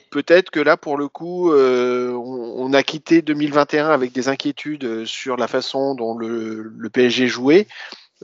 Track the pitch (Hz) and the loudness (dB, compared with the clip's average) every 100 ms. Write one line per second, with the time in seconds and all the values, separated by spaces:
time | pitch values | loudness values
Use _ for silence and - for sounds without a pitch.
0 | _ 143 143 175 185 156 143 170 160 143 | _ -6 4 4 4 0 2 0 -2 -6
1 | 143 - 170 180 180 143 131 123 123 123 | -6 -8 -10 -2 4 6 6 4 2 0
2 | 123 123 123 127 117 123 131 139 - 156 | -4 -6 -8 -10 -10 -6 2 2 2 -6
3 | - 170 156 147 147 147 143 151 156 143 | 2 2 4 -2 0 0 2 0 2 0
4 | 127 127 123 135 147 139 151 151 123 110 | 0 -2 -4 -4 -4 -6 -10 -8 -6 -6
5 | 110 - 135 123 117 131 - 135 139 131 | -8 -10 -6 -4 -2 -2 -4 -4 -4 -4
6 | 113 117 113 117 110 110 110 117 113 127 | -6 -6 -6 -6 -6 -8 -12 -12 -4 2
7 | 123 117 127 120 131 180 208 - - - | 2 4 0 2 4 4 4 -6 -18 -20
8 | _ _ | _ _